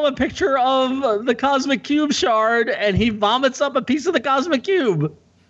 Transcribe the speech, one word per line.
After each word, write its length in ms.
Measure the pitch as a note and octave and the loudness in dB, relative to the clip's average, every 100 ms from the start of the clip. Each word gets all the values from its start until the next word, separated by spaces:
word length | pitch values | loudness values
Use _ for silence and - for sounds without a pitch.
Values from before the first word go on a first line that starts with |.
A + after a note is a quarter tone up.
| D4 | 0
him 60 | |
a 40 | A#3 | 0
picture 400 | C#4 - F4 C4+ | -4 0 0 2
of, 460 | B3+ C4 C4 C4+ | 2 2 0 0
uh, 160 | C4 G#3 | -2 -2
the 160 | B3 | 0
Cosmic 480 | A#3+ C#4 C#4 C#4 C4 | 0 0 0 0 -4
Cube 300 | - D4 D4+ | 0 0 0
shard, 560 | - C#4 A3 A3 A#3 A#3 | 0 0 2 2 2 0
and 260 | G3+ G#3 F#3 | 0 0 2
he 140 | A#3 | 0
vomits 500 | G#3+ G#3 B3 C4+ C4 | 0 0 2 0 0
up 140 | C#4+ | -2
a 80 | C4 | -2
piece 240 | - D4 E4+ | -2 -2 0
of 60 | |
the 80 | D#4+ | -2
Cosmic 420 | C4+ C4+ E4+ C4+ | 0 -2 0 -2
Cube. 500 | F#4 F#4+ B3 D#3+ D3 - _ _ | 0 0 2 0 -2 -6 _ _